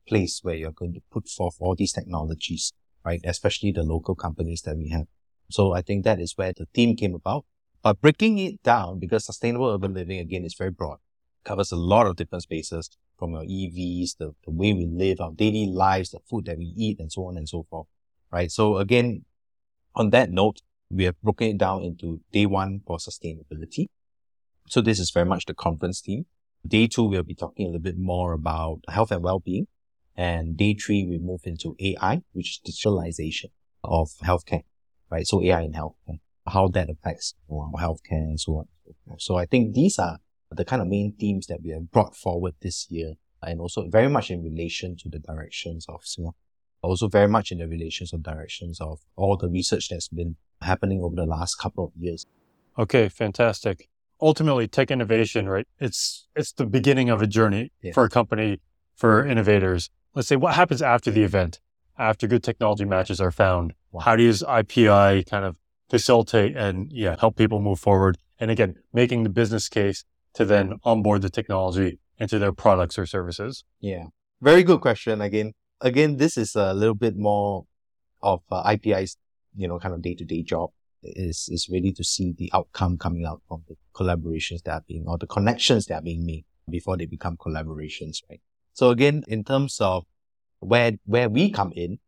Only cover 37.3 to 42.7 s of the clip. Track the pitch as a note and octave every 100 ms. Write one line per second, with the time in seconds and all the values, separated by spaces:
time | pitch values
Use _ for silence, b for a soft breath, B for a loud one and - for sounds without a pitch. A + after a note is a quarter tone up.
37.3 | - - D2+ D2+ D#2+ E2+ E2 - D#2+ D#2
38.3 | D#2 - D2+ - _ - - - - -
39.3 | F2+ F2 B2+ A2 B2 F#3 - F2 E2 _
40.3 | _ _ - F2+ B2+ F#2 G2+ G#2 G#2 G#2
41.3 | F#2+ - D#2 E2 D#2+ E2+ A#2 G2 - F#2+
42.3 | F2 F2+ - F2+